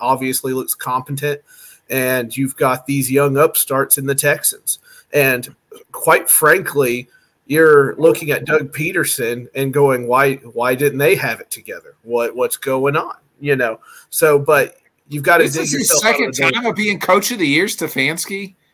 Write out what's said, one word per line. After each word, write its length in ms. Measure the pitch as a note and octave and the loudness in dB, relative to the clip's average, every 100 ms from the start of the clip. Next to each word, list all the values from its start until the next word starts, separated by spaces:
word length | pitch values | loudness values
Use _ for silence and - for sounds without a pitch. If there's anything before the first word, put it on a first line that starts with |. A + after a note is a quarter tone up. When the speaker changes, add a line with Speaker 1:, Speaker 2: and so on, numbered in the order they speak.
Speaker 1:
obviously 540 | A#2+ C3 C3 C3 C3 | -2 -2 -2 -4 -4
looks 200 | C3 - | -6 -6
competent, 680 | - C3 B2+ C3 C#3 D3 C#3+ _ - - - - | -8 -6 -6 -4 -6 -6 -6 _ -20 -20 -20 -6
and 440 | C3 B2+ B2+ A#2 | -4 0 -2 -4
you've 220 | C3 C3+ - | -4 -4 0
got 300 | C3+ C#3+ - | 0 0 -4
these 260 | C#3 B2 | -4 0
young 240 | C3+ C#3+ C#3 | 2 2 4
upstarts 640 | D#3 - - C3+ C3+ D3 | 2 0 -2 -2 -2 -2
in 80 | C3+ | -2
the 80 | |
Texans. 640 | C#3 D3 - - - - - _ - _ | -2 0 0 -4 -6 -10 -10 _ -20 _
And 420 | C#3+ C3+ B2 - - _ - _ | 0 2 0 -6 -18 _ -20 _
quite 360 | - D#3+ E3+ - | -4 2 2 2
frankly, 800 | - D3+ F#3 - C#3+ B2+ B2 A#2+ _ _ _ - | 2 4 2 0 0 0 -2 -8 _ _ _ -2
you're 460 | D3+ D#3+ D3 C3 | 4 6 6 6
looking 380 | - E3 - D3 | 4 4 4 0
at 120 | C3 | -4
Doug 280 | C3+ D#3 C#3 | 0 0 -2
Peterson 760 | - D#3+ F#3 C#3+ - A#2 A#2+ A#2+ | -6 -4 -2 -2 -2 -4 -6 -8
and 180 | C3+ C3+ | -6 -2
going, 360 | C#3+ C#3 B2+ A#2+ | 2 2 2 2
"Why, 260 | B2 C#3 | 2 2
why 400 | C3+ A#2+ A2+ B2 | 0 -8 -4 -2
didn't 240 | B2+ C#3+ C3 | 0 0 2
they 160 | D3+ | 2
have 240 | G3 C3 A2 | 2 -2 -6
it 100 | - | -10
together? 460 | A2+ G#2+ F2 D2+ _ | -14 -12 -16 -16 _
What, 320 | A2+ A#2+ A#2 | -6 -2 -2
what's 220 | A#2+ B2 - | -2 -4 -4
going 400 | C3+ C3 C#3 D#3 | -4 0 0 0
on?" 180 | F3+ - _ _ | -4 -10 _ _
You 140 | C#3+ | -2
know. 240 | C3 A#2 A2 - - _ | 0 -2 -4 -14 -20 _
So, 260 | - D#3 C#3+ | 0 4 4
but 380 | C#3 C#3+ B2 - _ _ - | 4 2 2 -6 _ _ -12
you've 140 | D3 | -4
gotta 220 | F3 F3 | 2 4
Speaker 2:
This 80 | A#3+ | 4
Speaker 1:
dig 80 | - | 0
Speaker 2:
is 80 | - | -4
his 80 | - | -2
Speaker 1:
yourself 220 | - D3+ | 0 2
out 60 | - | 2
of 240 | - A3+ | 0 -2
Speaker 2:
second 0 | - D3+ | -2 -2
Speaker 1:
the 40 | G#3+ | -2
Speaker 2:
time 60 | A#3+ | -4
of 80 | |
being 240 | F3 G#3+ F3+ | -2 -2 -2
Coach 320 | - G3 G3 | 2 2 0
of 80 | A#3 | -2
the 80 | D3 | 0
Year, 200 | D3 G3+ | 0 0
Stefanski. 880 | - D#3+ - C3+ E3+ - G3 G3 _ _ | -4 -6 -2 -2 -4 -6 -8 -10 _ _